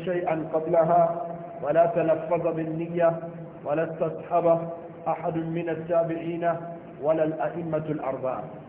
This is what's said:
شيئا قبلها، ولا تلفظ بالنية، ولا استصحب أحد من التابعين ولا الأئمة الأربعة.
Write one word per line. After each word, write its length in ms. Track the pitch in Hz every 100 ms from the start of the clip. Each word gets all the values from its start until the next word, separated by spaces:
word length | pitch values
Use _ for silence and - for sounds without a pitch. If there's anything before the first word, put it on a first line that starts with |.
| 175
شيئا 440 | 175 - 160 151
قبلها، 720 | 160 160 170 165 170 165 170 170 - - 165
ولا 220 | 143 160 170
تلفظ 640 | 170 160 160 - 170 165 160
بالنية، 640 | 160 160 170 175 165 165 - - - - 135
ولا 180 | 151 165
استصحب 520 | - 165 - - 170 165 165 170 - - - 170
أحد 300 | - 175 165
من 320 | 160 165 170
التابعين 760 | 160 165 170 165 160 165 170 170 165 - - - -
ولا 200 | 147 160
الأئمة 600 | 156 156 151 160 165 156 156
الأربعة. 540 | 147 135 131 127 - 156 -